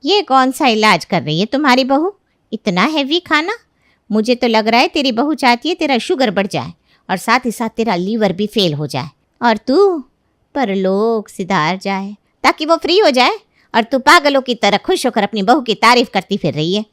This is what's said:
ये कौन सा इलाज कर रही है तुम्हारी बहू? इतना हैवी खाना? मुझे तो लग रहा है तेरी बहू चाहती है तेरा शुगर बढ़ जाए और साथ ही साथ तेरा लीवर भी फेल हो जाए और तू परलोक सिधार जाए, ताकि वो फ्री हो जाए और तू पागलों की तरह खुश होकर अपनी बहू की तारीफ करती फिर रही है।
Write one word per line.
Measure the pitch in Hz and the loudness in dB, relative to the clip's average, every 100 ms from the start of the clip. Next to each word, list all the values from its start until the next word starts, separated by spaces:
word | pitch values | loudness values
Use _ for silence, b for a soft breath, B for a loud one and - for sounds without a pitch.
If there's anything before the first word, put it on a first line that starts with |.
ये | 277 403 | 0 -2
कौन | 349 262 262 | 2 2 2
सा | 269 285 | 0 0
इलाज | 220 214 185 | 2 2 2
कर | - 196 | 0 -4
रही | 127 156 | -2 -2
है | 214 | -2
तुम्हारी | 269 302 247 | -2 2 2
बहू? | 254 269 330 403 _ _ _ | 2 0 -2 -6 _ _ _
इतना | 226 - 180 | -8 -4 0
हैवी | 220 311 277 320 | 0 0 -2 -4
खाना? | - 302 320 466 _ _ _ _ _ | -2 -2 -2 -8 _ _ _ _ _
मुझे | 214 220 | -2 0
तो | 240 247 | 0 2
लग | 214 220 | 0 2
रहा | 233 | 2
है | 311 | 2
तेरी | 349 269 | 0 -2
बहू | 226 285 | 0 -2
चाहती | 302 262 240 302 | 0 0 0 -2
है | |
तेरा | 359 311 262 | -4 0 -2
शुगर | - 339 254 | -2 -2 0
बढ़ | 190 196 | 0 -2
जाए | 156 127 170 _ _ _ | -4 -8 -14 _ _ _
और | 190 | -8
साथ | - 233 | 0 0
ही | 247 | 0
साथ | 208 226 | -6 -8
तेरा | - 226 185 | -4 -2 -2
लीवर | 185 226 214 | -2 0 -2
भी | 175 208 | -2 -4
फेल | - 185 | 0 0
हो | 147 147 | 0 -6
जाए | 139 123 _ _ _ | -6 -10 _ _ _
और | 240 220 | -2 -2
तू | - 269 403 349 254 _ _ _ _ | 0 2 2 0 -8 _ _ _ _
परलोक | - 254 196 185 196 220 226 208 | -6 -2 -2 -2 0 0 -2 -6
सिधार | - 175 190 156 185 | -12 -4 -2 -2 -4
जाए, | 196 196 196 208 _ _ | -4 -6 -6 -12 _ _
ताकि | - - 302 | -2 0 0
वो | 330 | -2
फ्री | 302 359 | 2 2
हो | 403 | 4
जाए | 262 254 427 _ _ _ | 4 2 0 _ _ _
और | - | -2
तू | 220 269 | 0 -2
पागलों | 262 330 285 277 | 4 4 4 0
की | 262 | 0
तरह | 233 202 202 | -2 0 0
खुश | - 370 254 | 0 -2 0
होकर | 226 | -2
अपनी | 202 220 | -2 -2
बहू | 196 254 | 2 2
की | 240 | 2
तारीफ | 214 220 247 247 | 0 4 4 2
करती | - 180 202 | -2 -4 -4
फिर | 175 | -4
रही | 135 156 | -4 -2
है। | 190 214 | -4 -6